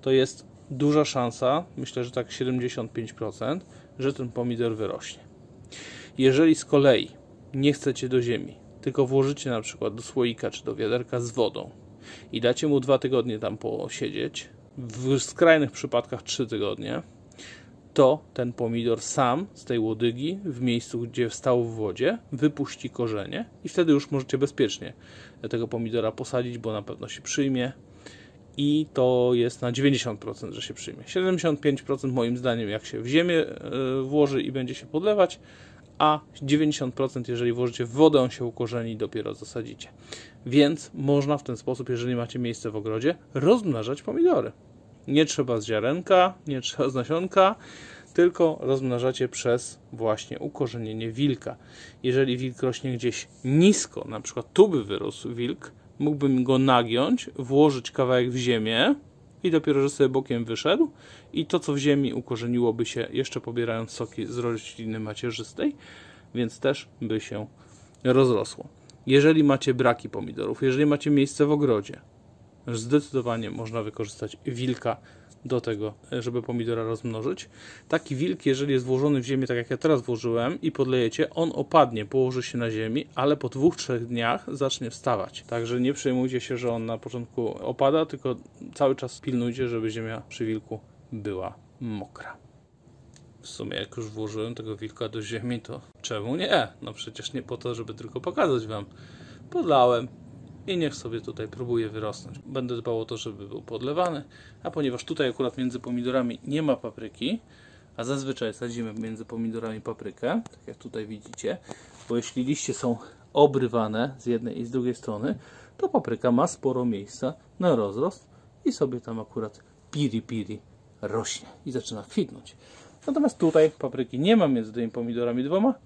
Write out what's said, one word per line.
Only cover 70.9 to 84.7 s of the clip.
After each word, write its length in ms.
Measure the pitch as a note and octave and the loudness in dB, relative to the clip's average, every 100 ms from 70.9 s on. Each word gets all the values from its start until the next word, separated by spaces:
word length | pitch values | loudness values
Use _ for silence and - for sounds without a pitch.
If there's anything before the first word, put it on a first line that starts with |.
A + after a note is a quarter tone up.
| C#3+ D3+ | 4 4
miejsce 360 | C#3+ C3+ - D3 | 4 4 2 2
w 60 | |
ogrodzie, 480 | D3 C#3+ G#2+ G2+ - - _ - - - - - | 4 4 2 -2 -14 -20 _ -20 -20 -20 -16 -8
zdecydowanie 840 | A#2 A2+ D3 C#3+ C3+ A#2+ A#2 G#2+ | -6 2 2 2 -4 -2 -4 -4
można 320 | F#2 A2+ A2+ | -6 -6 -6
wykorzystać 540 | G#2+ - G#2+ - G#2+ - - | -6 -6 -8 -6 -10 -8 -8
wilka 500 | A#2+ B2+ A#2+ A#2+ G#2+ - - - - | -4 -2 -2 -2 -4 -8 -20 -20 -16
do 160 | B2+ B2 | -2 -2
tego, 340 | A#2 G#2 G#2+ G#2+ - | -2 -4 -4 -8 -8
żeby 300 | B2+ A#2 A#2+ | -6 -4 -6
pomidora 420 | A2+ A#2+ A#2 A2+ | -4 -4 -2 -4
rozmnożyć. 640 | A2+ A2+ A#2+ A2 A#2+ F#3+ - - - - - | -4 -4 -6 -6 -6 -6 -10 -18 -20 -20 -2
Taki 280 | - - C3 | -2 -2 -2
wilk, 300 | F3 F#3 C#3 | -2 0 0
jeżeli 260 | C3 C#3+ | 2 2
jest 120 | C3+ | 2
włożony 360 | B2+ C3 D3 C#3 | 2 2 4 2
w 40 | |
ziemię, 220 | B2 C3+ C3 | 2 -2 0
tak 100 | A#2+ | -2
jak 140 | A#2 | -2
ja 60 | B2+ | 0
teraz 260 | D#3+ D3 | 4 2
włożyłem, 580 | A#2+ A#2 A#2 A#2 A#2 F3 | 2 -2 0 0 0 0
i 120 | D#3+ | -4
podlejecie, 580 | D3 C3 B2+ A2+ - A#2 | 0 2 2 2 0 -2
on 220 | - E3 | 0 -2
opadnie, 520 | - C#3 E3 C3 A2+ G#2 | -2 4 6 6 2 -2
położy 360 | C3+ B2+ B2+ | 2 2 0
się 160 | B2 A#2+ | -4 -2
na 120 | A#2 | -2
ziemi, 360 | A2 A2 B2+ - | -2 -2 -4 -4
ale 220 | - C#3 D3 | 0 2 2
po 120 | B2+ | 0
dwóch, 280 | C3+ D3+ - | 2 2 2
trzech 300 | - B2 A#2 | -4 -4 -2
dniach 400 | B2 A#2 E3 - | 0 0 0 -4
zacznie 420 | C#3 C3+ | -4 -2